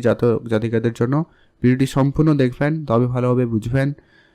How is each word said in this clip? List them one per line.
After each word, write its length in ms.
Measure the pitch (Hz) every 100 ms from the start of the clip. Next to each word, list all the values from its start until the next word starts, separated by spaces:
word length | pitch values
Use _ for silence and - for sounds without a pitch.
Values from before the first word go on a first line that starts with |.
| 117
জাতক 340 | 101 123 110 117
জাতিকাদের 420 | 110 113 113 120 113
জন্য। 160 | 120 147 165 _ _ _
ভিডিওটি 260 | 123 131 135 139
সম্পূর্ণ 340 | 139 135 156 147
দেখবেন, 300 | 127 - 143 160 143
তবে 160 | 117 123
ভালোভাবে 320 | 123 123 127 120
বুঝবেন। 360 | 110 117 135 139 143 _ _ _